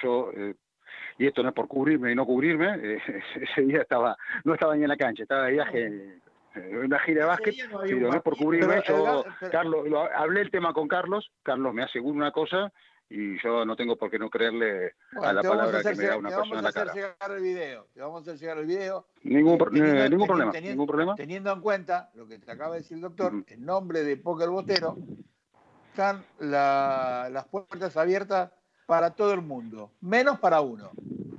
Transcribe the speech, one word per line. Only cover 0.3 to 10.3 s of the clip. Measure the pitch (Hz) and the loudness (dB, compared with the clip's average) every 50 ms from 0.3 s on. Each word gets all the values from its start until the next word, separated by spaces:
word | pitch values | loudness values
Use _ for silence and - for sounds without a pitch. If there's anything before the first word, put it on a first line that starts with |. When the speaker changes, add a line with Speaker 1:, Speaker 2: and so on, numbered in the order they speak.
| - | -6
Speaker 1:
Eh, | 101 101 101 98 - _ _ _ _ _ - - - - - - _ | -6 -8 -8 -8 -10 _ _ _ _ _ -20 -20 -16 -16 -18 -4 _
y | 123 139 | 2 2
esto | 139 - 123 | 2 2 0
no | 131 | 0
es | - | 0
por | - 113 - | -2 -4 -2
cubrirme | - 139 135 151 156 143 123 120 | -2 0 2 4 2 2 2 2
y | 120 | 2
no | 127 131 | 2 2
cubrirme, | 117 127 127 143 165 170 151 165 190 208 175 | 2 2 2 4 2 2 2 2 0 0 -2
eh, | 113 104 107 104 - | -4 -4 -4 -4 -6
<laughs> | - 123 - - - - | -8 -10 -10 -10 -10 -10
ese | 160 - - - - 135 | -8 -8 -4 0 2 4
día | 135 143 160 | 4 4 2
estaba, | 131 - - 123 117 117 104 - - - - - - | 2 2 2 2 2 2 0 -2 -6 -8 -8 -4 0
no | 151 165 | 0 2
estaba | - 175 156 151 | 2 2 2 4
ni | 151 147 | 4 2
en | 143 | 2
la | 143 143 | 2 2
cancha, | 143 123 110 104 110 | 0 -2 -2 -4 -4
estaba | - 135 135 135 | -2 0 0 2
de | 127 | 2
viaje, | 135 147 143 127 185 120 117 107 104 101 98 98 95 90 _ _ _ _ _ _ _ | 2 2 0 0 -2 -2 -2 -2 -6 -8 -12 -16 -20 -20 _ _ _ _ _ _ _
eh, | 104 90 92 98 117 127 | -16 -12 -8 -6 -4 0
una | 135 143 139 | 0 0 0
gira | - 165 160 | 2 2 2
de | 151 | 2
Speaker 2:
Ese | 151 160 | 4 2
Speaker 1:
básquet, | 180 196 214 214 208 | 2 2 0 -2 -2
Speaker 2:
día | 262 254 233 | -4 -10 -10
no | 214 196 | -8 -6
había | 196 196 196 | -4 -2 0
Speaker 1:
pero | - 123 120 | 2 2 2
Speaker 2:
un | |
Speaker 1:
no | 135 165 | 2 2
es | - | 2
por | 165 147 | 0 0
Speaker 2:
partido. | 139 147 | 2 2
Speaker 1:
cubrirme, | 156 165 170 175 185 175 196 - | 2 4 4 4 4 4 2 4
Speaker 3:
Pero, | - 170 - | 2 4 4
Speaker 1:
yo, | 156 | 4
Speaker 3:
Edgar-, | - 147 139 - 190 180 - | 4 2 0 0 -4 -8 -10
pero | 185 185 | -8 -2
Speaker 1:
Carlos, | 165 165 170 165 160 156 143 151 | 0 0 0 2 0 0 0 0
lo, | 151 147 160 165 - - | 0 0 0 0 0 0
hablé | 151 160 | 0 2